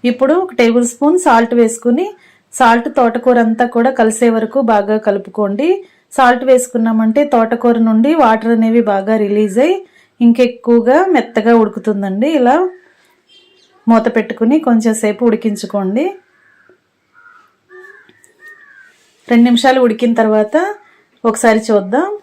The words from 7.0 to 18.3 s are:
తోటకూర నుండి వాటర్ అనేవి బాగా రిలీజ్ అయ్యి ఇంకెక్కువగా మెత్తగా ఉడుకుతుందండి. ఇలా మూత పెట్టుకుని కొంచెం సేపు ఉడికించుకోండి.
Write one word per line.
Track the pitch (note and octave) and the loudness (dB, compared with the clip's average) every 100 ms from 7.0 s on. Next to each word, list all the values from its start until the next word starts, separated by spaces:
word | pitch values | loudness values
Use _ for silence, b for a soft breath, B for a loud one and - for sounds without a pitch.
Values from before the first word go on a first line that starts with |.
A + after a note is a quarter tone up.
| A3 A3 C#4+ | 0 0 0
తోటకూర | A#3+ A3+ A#3 A#3+ A#3 A3+ | 0 0 0 0 0 2
నుండి | A3 C4 E4 | 2 2 2
వాటర్ | A#3+ A3 A3+ A#3 | 2 2 0 0
అనేవి | A3+ A#3 G#3+ | 2 0 0
బాగా | G3 G3 A3 | -2 -2 -2
రిలీజ్ | G3+ G#3 G#3+ G3 | 0 0 0 0
అయ్యి | D4+ F#4+ F#4+ B B _ A#3+ | 0 -2 -6 B B _ 2
ఇంకెక్కువగా | A#3 A#3+ - - A#3 A3+ D4 F#4+ | 4 0 -2 0 2 4 2 2
మెత్తగా | D4 A#3 A#3 A3 A#3 | 0 0 -2 2 2
ఉడుకుతుందండి. | G#3 G#3 G3 G3+ G3 G3 C#4 D#4+ | 2 -4 -6 -4 -6 -4 -2 0
ఇలా | A#3+ D4+ F#4 F4+ b b b b _ _ _ _ _ _ - | 2 0 -2 -6 b b b b _ _ _ _ _ _ 0
మూత | A3+ A#3 A#3 | 2 2 -4
పెట్టుకుని | A3 - A3+ D#4 C4+ | -6 -4 0 0 0
కొంచెం | A3+ A3 A3 | 0 0 -2
సేపు | G#3 G#3 A#3 | -4 0 0
ఉడికించుకోండి. | A3 A3 G3+ F#3+ G3+ F#3+ G#3+ F4+ G4 b b b b b _ _ _ _ _ - _ _ _ _ F#4 F#4+ - _ _ _ | 0 -4 -6 -6 -6 -4 -2 -4 -8 b b b b b _ _ _ _ _ -20 _ _ _ _ -20 -20 -20 _ _ _